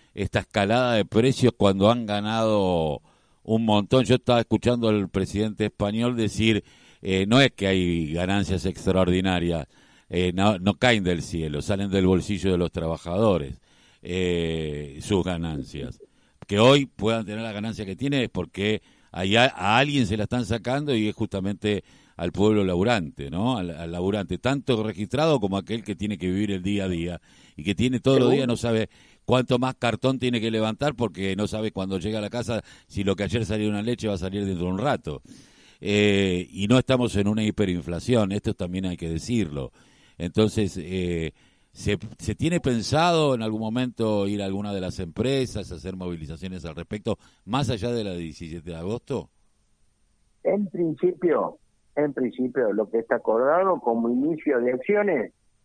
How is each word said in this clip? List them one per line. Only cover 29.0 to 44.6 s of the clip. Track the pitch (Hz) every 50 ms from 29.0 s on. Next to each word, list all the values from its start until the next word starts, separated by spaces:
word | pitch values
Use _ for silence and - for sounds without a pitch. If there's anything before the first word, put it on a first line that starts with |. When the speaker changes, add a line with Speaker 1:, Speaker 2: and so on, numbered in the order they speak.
| - _ _ _ _
Speaker 1:
cuánto | - 120 131 123 - 127 123
más | 131 127 127
cartón | - 123 120 110 - - 131 135 127
tiene | 127 123 123 113
que | 110 113
levantar | 110 110 110 110 107 - 139 151 127
porque | 107 120 101 82 95 98 95 95
no | 98 104
sabe | 92 110 107 110 107
cuando | - 98 95 95 98 92
llega | 80 107 110 107
a |
la | 104 101
casa | - 120 113 - 117 101 - - - - _
si | - - 101
lo | 98 98 95
que | 90
ayer | 101 82 95 120 110
salió | 95 110 107 107 107
una | 104 101
leche | 104 117 123 - 110 107
va | 101
a | 82
salir | 92 95 98 104 101
dentro | 95 92 85 90
de | 90
un | 92 95
rato. | 120 143 120 85 - 78 73 64 - - - - - _ _ _ - - - -
Eh, | - 101 101 104 104 104 98 98 98 92 90 90 85 -
y | - 92 101
no | 104 123
estamos | 127 - - 131 123 123 107 -
en | 104 98 104
una | 107 110 107
hiperinflación, | 107 90 - 104 92 90 87 - - 85 85 - 120 127 113 104 95
esto | 98 101 - 113
también | 98 - 95 87 90 95 95
hay | 90 87 -
que | 85 82
decirlo. | 82 80 - 113 120 113 95 78 71 69 65 - _ _ _ _ _ _ _ _ _ -
Entonces, | 85 87 - 107 110 101 - 110 104 90 - 92
eh, | 78 87 92 92 90 87 87 82 80 78 - _ _ _ _ _ _ _
¿se, | - - - 101 101 90 - 117 - -
se | - - 101
tiene | - 135 165 175 165
pensado | - 135 123 113 95 - 131 156 170 175 170 160 151 143 127
en | 113
algún | 110 110 110 110
momento | 110 110 113 127 127 123 - - 113 110 107 104 98 101
ir | 104 101
a | 98
alguna | 98 98 101